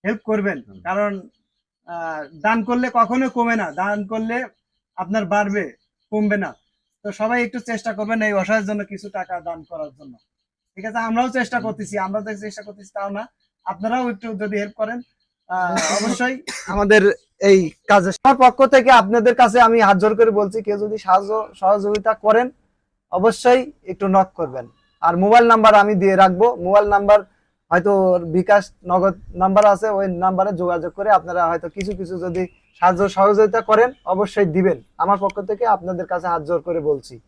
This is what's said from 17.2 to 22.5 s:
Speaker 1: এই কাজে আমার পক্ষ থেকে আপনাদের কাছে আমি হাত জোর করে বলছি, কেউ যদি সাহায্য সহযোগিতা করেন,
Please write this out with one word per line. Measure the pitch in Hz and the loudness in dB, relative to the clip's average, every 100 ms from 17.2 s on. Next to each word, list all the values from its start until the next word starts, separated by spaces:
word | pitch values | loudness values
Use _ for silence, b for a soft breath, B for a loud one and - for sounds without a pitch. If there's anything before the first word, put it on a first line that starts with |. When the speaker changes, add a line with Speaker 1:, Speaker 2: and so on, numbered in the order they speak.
| _ _ 196 | _ _ 4
Speaker 1:
এই | 190 165 _ - | 4 4 _ 2
কাজে | 202 185 185 | 2 2 0
আমার | 262 269 | 2 6
পক্ষ | 254 254 269 | 4 6 4
থেকে | 269 247 247 | 4 6 6
আপনাদের | 196 233 220 | 6 2 2
কাছে | 233 240 226 | 4 4 6
আমি | 226 226 | 4 6
হাত | 202 190 | 4 4
জোর | 208 214 | 2 4
করে | 226 202 | 2 2
বলছি, | 202 220 | -2 -4
কেউ | 208 208 | -6 -6
যদি | 208 214 | -6 -8
সাহায্য | 190 185 202 220 208 - | 0 0 0 -6 -6 -4
সহযোগিতা | 190 208 202 208 208 | 0 0 0 -2 -2
করেন, | 214 214 220 254 | -2 2 2 0